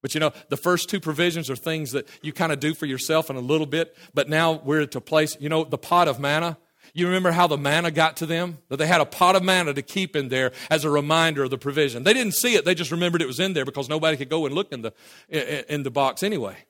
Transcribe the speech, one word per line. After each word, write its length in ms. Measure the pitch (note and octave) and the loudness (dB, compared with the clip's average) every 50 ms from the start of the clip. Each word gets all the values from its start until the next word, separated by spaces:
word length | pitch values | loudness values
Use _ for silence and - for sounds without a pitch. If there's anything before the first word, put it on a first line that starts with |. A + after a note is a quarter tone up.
| - | -6
But 100 | C3+ - | -4 -2
you 60 | D#3 | 0
know, 120 | D#3 D3 - - - _ | 0 0 0 -4 -6 _
the 80 | C#3+ | -6
first 340 | - - F3+ F3+ E3+ - - | -2 2 2 2 2 0 -4
two 80 | - F#3+ | -6 -4
provisions 500 | - D#3+ D3+ C#3 F3 F3+ D#3+ E3 D3+ B2+ | -4 -4 -2 0 0 0 0 -2 -6 -6
are 60 | C3 | -8
things 360 | B2 - E3 D#3+ D#3+ D3+ B2 B2 | -6 -4 -6 -4 -4 -6 -4 -4
that 140 | C#3 - - - - | -6 -6 -6 -18 -12
you 100 | - D3+ | -12 -12
kinda 240 | D3+ - F#3 D#3+ D3 | -4 -2 0 0 0
do 200 | C#3 C#3 D3+ D#3+ | 0 -2 -4 -4
for 100 | - D#3+ | -4 -6
yourself 460 | C#3+ C3 B2+ - - D#3 D#3+ D#3 - | -6 -6 -6 -2 2 2 2 2 0
in 40 | C#3 | -6
a 40 | B2+ | -6
little 260 | B2 B2+ D3+ D#3 D#3 | -2 0 0 0 0
bit, 320 | C#3 C#3+ D#3+ E3 - - - - - _ | -2 -2 -2 -2 -4 -8 -20 -20 -4 _
but 160 | D3 C#3+ D3 | -2 0 2
now 320 | D#3 D#3 E3 E3 D#3+ D3+ C#3 | 2 2 2 2 0 0 -2
we're 180 | C3+ D3+ D#3 | 0 0 0
at 140 | D3+ D3 - | 0 -2 -4
a 60 | B2+ | -10
place, 340 | - - D#3+ D#3 D#3 D3+ - - | -6 2 2 2 2 2 -4 -8
you 100 | C#3+ D3+ | -4 -2
know, 140 | D#3+ D#3+ D#3+ | 0 0 0
the 140 | C3 D3 | -2 -6
pot 300 | C3 - - F3 F3 F3 | -8 -2 2 4 4 4
of 120 | D#3 C3 A#2 | 4 2 0
manna. 380 | C#3+ C#3 D3 D#3 E3 E3+ D#3 _ _ _ _ _ _ - _ | 0 0 0 0 0 -2 -6 _ _ _ _ _ _ -14 _
You 140 | D#3+ F3 | -2 0
remember 240 | F3 F#3 F#3 F#3 F3 | 0 0 2 2 2
how 160 | E3 F3 F3+ | 4 4 4
the 100 | E3+ D3+ | 4 4
manna 320 | D3 C#3 C#3 D3 E3 E3+ E3+ | 0 0 2 2 2 0 0
got 280 | D3+ E3 D#3+ D#3+ D#3 | 2 2 2 2 2
to 100 | - E3 | -4 -4
them? 320 | D#3 E3 E3 F3 F3+ E3+ C#3 _ _ | -4 -2 -2 -4 -6 -8 -14 _ _
That 80 | C3 | -2
they 80 | C#3 D3+ | -2 2
had 160 | D#3+ F3+ E3+ | 4 4 4
a 60 | C#3+ | 4
pot 280 | - - - F3+ F3+ F#3+ | 0 2 2 4 6 6
of 60 | F#3+ F3+ | 4 4
manna 300 | F#3+ F#3 F3+ F3 D3 C#3 | 4 2 2 2 0 -2
to 80 | C#3 | -4
keep 340 | - - - G3 F#3+ - - | -6 -4 -4 -4 -4 -2 -2
in 140 | D3+ C#3 B2 | -4 -4 -2
there 220 | C3 C3 C3 B2 - - - - | -2 0 0 -2 -4 -6 -2 0
as 160 | D#3+ D#3+ C#3+ | 0 0 2
a 40 | D#3 | 2
reminder 520 | D3 D3 D3 D3 D#3+ E3 E3 E3 D#3 C#3 C#3 | 2 2 2 2 2 2 2 2 2 0 -2
of 60 | B2+ | -2
the 80 | C3+ | -2
provision. 460 | B2 - C#3+ C#3 D#3 D3 C3+ A#2 A#2+ C3 | -4 -6 -4 0 0 0 0 -2 0 2
They 100 | F#3 A3+ | 2 4
didn't 220 | C4 A#3+ G#3 E3 | 4 2 0 0
see 180 | - - B3 A#3 | 0 0 2 2
it. 100 | F3+ C#3 | 2 2
They 120 | E3+ F#3 | 2 0
just 160 | D#3 F3 B2 | 0 -2 -4
remembered 320 | D#3+ E3+ F3 F3 E3+ E3 E3 | -2 0 0 0 2 0 0
it 40 | |
was 120 | B2+ B2+ A#2 | -2 -2 -2
in 140 | F#3 F#3+ F#3 | -2 -2 0
there 120 | D3+ C3+ | -2 -4
because 240 | C#3 C3+ C#3+ C3+ A#2+ | -4 -6 -8 -6 -4
nobody 280 | D3+ D#3 D#3 D#3+ D#3 | -4 0 0 0 0
could 120 | C3+ C3+ B2+ | 0 -4 -4
go 160 | D3+ E3 D#3+ | -2 -2 -2
and 80 | C3+ C#3 | -2 -2
look 180 | F3 G3+ _ | -4 -4 _
in 120 | D3 B2 A2+ | -8 -10 -10
the, 100 | A2 _ _ - - - - _ _ | -10 _ _ -20 -20 -20 -20 _ _
in, 120 | - D#3 B2+ A#2+ D3+ C#3 - | -6 -4 -4 -4 -6 -6 -6
in 160 | - D3+ D3 C#3 | -6 -6 -4 -4
the 80 | C3+ | -2
box 300 | A2+ C#3 C#3 C3 - - | 0 2 2 2 0 0
anyway. 360 | F#3 G#3 G#3+ D#3 A2+ F#2+ F#2+ - _ _ | -4 -2 -2 -2 -4 -6 -10 -14 _ _